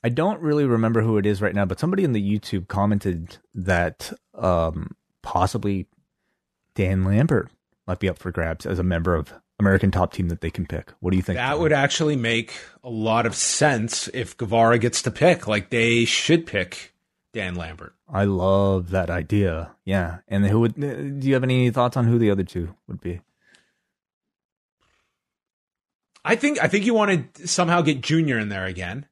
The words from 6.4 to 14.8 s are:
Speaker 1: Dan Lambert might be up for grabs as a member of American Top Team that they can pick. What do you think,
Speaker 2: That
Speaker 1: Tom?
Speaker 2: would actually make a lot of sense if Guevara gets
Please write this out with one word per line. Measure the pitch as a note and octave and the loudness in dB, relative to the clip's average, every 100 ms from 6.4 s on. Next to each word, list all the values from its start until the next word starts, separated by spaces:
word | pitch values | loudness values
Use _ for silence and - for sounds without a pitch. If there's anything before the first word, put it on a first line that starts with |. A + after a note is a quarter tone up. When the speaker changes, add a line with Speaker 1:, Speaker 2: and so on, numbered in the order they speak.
| _ _ _ - | _ _ _ -2
Speaker 1:
Dan | F#2 F#2+ | 0 2
Lambert | F#2 G2+ D#3+ B2 - _ _ _ | 2 4 4 2 -2 _ _ _
might | - F2+ | -8 -2
be | G2 | -2
up | E2+ | -4
for | F#2 | -6
grabs | F2 E2 D#2+ | -4 -4 -4
as | - F2+ | -4 -2
a | |
member | F2+ E2+ E2+ E2 | 0 0 0 0
of | D2 - _ _ | -2 -14 _ _
American | G2+ F#2+ G2 | 4 4 4
Top | F2+ F2+ | 2 0
Team | - F2 | -2 -4
that | E2+ | -4
they | E2 | -6
can | - F2 | -6 -8
pick. | E2 - _ | -8 -12 _
What | F2+ | 0
do | F#2 | 0
you | |
think, | F2+ F#2 | 0 -2
Speaker 2:
That | B2+ | -2
Speaker 1:
Tom? | D3+ | 0
Speaker 2:
would | E3 | 2
actually | D3 C#3 - D3+ | 2 2 2 0
make | C#3+ A#2 A2+ A2+ - - _ | 0 0 0 -2 -14 -20 _
a | B2+ | -10
lot | A2+ A2 A2+ A2+ | -4 0 2 0
of | |
sense | - - - D3 B2 A2 - - | -2 -4 2 2 2 -2 -6 -6
if | - G#2 - | -8 -8 -8
Guevara | A2 A2+ A2+ | 0 4 6
gets | A#2+ | 6